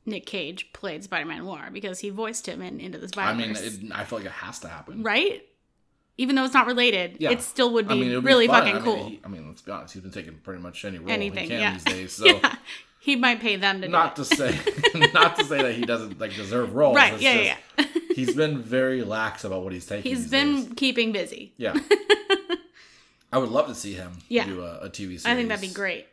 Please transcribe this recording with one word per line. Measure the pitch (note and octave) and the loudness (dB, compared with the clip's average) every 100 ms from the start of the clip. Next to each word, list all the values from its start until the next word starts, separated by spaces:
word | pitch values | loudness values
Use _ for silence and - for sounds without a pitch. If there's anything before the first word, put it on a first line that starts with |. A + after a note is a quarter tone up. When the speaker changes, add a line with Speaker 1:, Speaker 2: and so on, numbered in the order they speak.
| - | -8
Speaker 1:
Nick | G3+ - | -10 -8
Cage | G3 D3 F3+ - | -8 -8 -10 -14
played | - G3 D#3 | -10 -10 -10
Spider-Man | F#3+ F3 D#3+ D#3+ | -6 -6 -6 -8
Noir? | F3 D#3+ D3 | -10 -10 -12
Because | - G3+ F#3 | -10 -10 -8
he | G#3 | -8
voiced | G3 A3 A3+ - | -6 -6 -6 -8
him | E3+ | -10
in | F#3 - | -10 -10
Into | F#3 F3+ | -12 -12
the | F#3+ G3+ | -10 -4
Speaker 2:
I | F#3+ | -2
mean, | A2+ A2+ | -2 -4
Speaker 1:
Spider-Verse. | G#2+ - G#2 | -4 -6 -8
Speaker 2:
it, | A2 | -10
I | G2+ | -8
feel | G2 A2+ | -6 -8
like | F#2+ | -8
it | |
has | - F#2 - | -10 -12 -12
to | E2+ | -14
happen. | E2 - F#3+ | -14 -14 -8
Speaker 1:
Right? | A3 G#3+ G4 - - _ _ _ _ _ _ - | 0 2 2 -2 -14 _ _ _ _ _ _ -4
Even | B3+ C4+ | 0 2
though | |
it's | C4 | 4
not | C4 A#3 | 4 4
related, | B3 B3 G3+ F3 F3+ | 4 4 4 -2 -2
Speaker 2:
Yeah. | D#3 | 0
Speaker 1:
it | A#3+ | 2
still | - - B3 | -2 2 4
would | A#3 G#3 | 4 2
Speaker 2:
I | |
Speaker 1:
be | A3 | 2
Speaker 2:
mean, | B3 | 2
it | B3 | 2
would | |
be | C4 | 6
Speaker 1:
really | B3+ A#3 | 6 8
Speaker 2:
fun. | A#3+ | 6
Speaker 1:
fucking | A3+ G#3 | 6 2
Speaker 2:
I | |
mean, | |
Speaker 1:
cool. | A#3 G#3 - | 0 0 -4
Speaker 2:
he, | G#2+ | -12
I | G#2 | -12
mean, | F#2 D2+ | -12 -12
let's | - | -16
be | - | -12
honest. | G2 - | -12 -12
He's | G2 | -16
been | F#2 | -14
taking | G2+ D#2+ | -12 -14
pretty | D#2 - F2+ | -16 -14 -12
much | F2+ F2 | -12 -10
any | G2+ - | -10 -10
role | F3 | -4
Speaker 1:
Anything, | A3 G3+ G3 | -4 -4 -6
Speaker 2:
he | F3 | -6
can | E3 | -2
Speaker 1:
yeah. | G#3+ | -2
Speaker 2:
these | F#3 | 0
days. | - - F#2 | -2 -2 -6
Speaker 1:
<laughs> | - | 4
Speaker 2:
So. | A2+ | 6
Speaker 1:
Yeah. | - C#4 - - - - _ | 6 4 -2 -14 -18 -18 _
He | - C4+ | 0 2
might | B3 A3+ | 4 2
pay | A3 G3 | 0 0
them | G3 F#3+ | 0 0
to | F#3 | 2
Speaker 2:
Not | F3 D#3+ | 4 4
Speaker 1:
do | - | 2
Speaker 2:
to | C#3 - | 0 2
Speaker 1:
it. | B2+ | 2
Speaker 2:
say, | D3 - - - - A4+ | 0 -2 2 0 4 4
<laughs> | |
not | - - - | 8 6 4
to | |
say | C#3 C#3+ | 0 2
that | C3 | 0
he | A#2 | 0
doesn't, | A#2 A#2 G#2+ F#2+ | -2 -2 -4 -8
like, | A2 G2 | -8 -8
deserve | G2 A#2+ A#2 A2 | -4 -2 -2 4
roles. | D3 | 6
Speaker 1:
Right, | - B3 | 8 6
Speaker 2:
It's | A3 | 6
Speaker 1:
yeah, | C4+ | 4
Speaker 2:
just | A#3+ G3+ - - - | 4 2 -2 -8 -2
Speaker 1:
yeah, | C#4+ E4+ | 0 0
yeah. | - | -2
<laughs> | |
Speaker 2:
he's | F4+ B2+ C#3 | -2 0 2
been | D#3 C#3+ | 2 0
very | A2 B2+ C3 C3 | -2 0 2 0
lax | G#2+ G#2+ A2 - | -2 -2 -2 -4
about | G#2 F#2+ | -6 -6
what | F#2 | -6
he's | F#2 F2+ | -10 -8
taking | G#2 E3 | -6 -4
Speaker 1:
He's | B3+ | -4
Speaker 2:
these | A3+ | 0
Speaker 1:
been | C4+ C#4+ C#4+ B3+ | 2 2 2 -2
Speaker 2:
days. | A#3 | -2
Speaker 1:
keeping | C4 B3 A3+ | 0 2 0
busy. | G#3 - - - _ | 0 -6 -8 -16 _
Speaker 2:
Yeah. | A2+ D4 - G#4 - G#4 G#4 G4 - | -2 -2 2 2 6 2 4 0 0
Speaker 1:
<laughs> | F4 - _ - _ _ _ _ | -8 -8 _ -20 _ _ _ _
Speaker 2:
I | C3 | 0
would | B2 | 2
love | A#2 D3+ | 2 0
to | |
see | A#2+ G#2 | -2 -8
him | F#2 F2+ F2 - | -10 -12 -16 -2
Speaker 1:
Yeah. | A#3 | -2
Speaker 2:
do | G#2 F#2 | -2 -6
a, | F2 E2+ | -8 -10
a | G2 | -12
T | - F#2+ | -10 -10
V | F2 | -6
series. | - | 0
Speaker 1:
I | |
think | D3+ A#3 | 0 0
that'd | G#3 F#3+ | -4 -6
be | |
great. | F#3 G3 D#3+ - | -6 -6 -6 -12